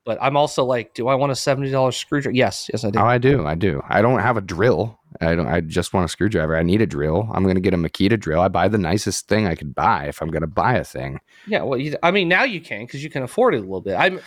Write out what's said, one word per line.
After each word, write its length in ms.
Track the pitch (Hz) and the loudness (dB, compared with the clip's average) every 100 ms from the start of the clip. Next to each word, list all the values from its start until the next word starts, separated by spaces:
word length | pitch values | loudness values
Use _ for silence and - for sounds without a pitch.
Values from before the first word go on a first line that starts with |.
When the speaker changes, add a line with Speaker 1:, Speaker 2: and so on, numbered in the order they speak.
Speaker 1:
But 140 | 120 107 | -8 -2
I'm 160 | 135 143 | 0 2
also 280 | 147 - 127 | 0 0 0
like, 300 | 123 107 - | 0 -4 -4
"Do 120 | 120 | 0
I 80 | 135 | 2
want 160 | 139 | 0
a 40 | 127 | 0
seventy 340 | 143 135 139 | 0 0 0
dollar 220 | 135 131 | 0 0
screwdriver?" 440 | - - 143 139 127 | -2 -4 -2 0 2
Yes. 340 | 110 - - | 2 0 -6
Yes, 100 | 113 | -4
I 60 | 107 | -2
do. 80 | 95 | 2
Speaker 2:
Oh, 60 | 110 | 4
I 120 | 123 | 4
do. 260 | 131 139 76 | 4 2 0
I 80 | |
do. 300 | 82 95 69 - | 0 0 -2 0
I 140 | 98 | 2
don't 160 | 113 123 | 4 2
have 160 | 113 113 | 2 0
a 60 | |
drill. 560 | 95 85 120 85 113 - _ - | -2 0 2 2 -2 -6 _ -4
I 160 | 82 85 | 0 0
don't, 100 | 65 | 0
I 140 | 85 | 0
just 320 | 80 87 - | 0 -2 0
want 120 | 98 87 | 0 -2
a 20 | |
screwdriver. 480 | - 92 92 78 80 | 0 0 0 0 2
I 80 | |
need 180 | 85 104 | 2 2
a 60 | 101 | 2
drill. 420 | 71 76 85 110 | 0 0 0 0
I'm 120 | 92 95 | 0 2
gonna 140 | 92 | 2
get 140 | 92 87 | 2 0
a 20 | |
Makita 420 | 80 - 98 113 | -2 0 2 2
drill. 220 | 80 80 | 0 2
I 60 | 95 | 2
buy 200 | 85 95 | 2 2
the 120 | 107 | 2
nicest 480 | 80 104 104 - - | 0 0 -2 -6 -2
thing 180 | 107 101 | 0 0
I 80 | |
could 220 | 80 73 64 | -2 -6 0
buy 300 | 90 92 73 | 0 0 -4
if 120 | - | -6
I'm 80 | 80 | -4
gonna 180 | 78 78 | -4 -2
buy 260 | - 95 110 | -2 0 0
a 80 | |
thing. 360 | 71 65 67 - _ _ 202 | -2 -8 -10 -10 _ _ -4
Speaker 1:
Yeah, 160 | - | -4
well, 140 | 135 127 | -2 -4
you, 160 | 151 139 | -4 0
I 80 | 170 | 0
mean, 180 | 202 170 | 2 2
now 140 | 185 262 | 2 0
you 140 | 180 | -4
can 260 | - 104 120 | -10 -12 -10
'cause 160 | 139 | -12
you 80 | 151 | -8
can 100 | 143 | -8
afford 320 | 123 - 247 | -6 0 2
it 40 | 135 | 2
a 40 | |
little 200 | 95 95 | -4 -6
bit. 120 | 95 92 | -4 0
I'm 240 | 185 156 | 0 -2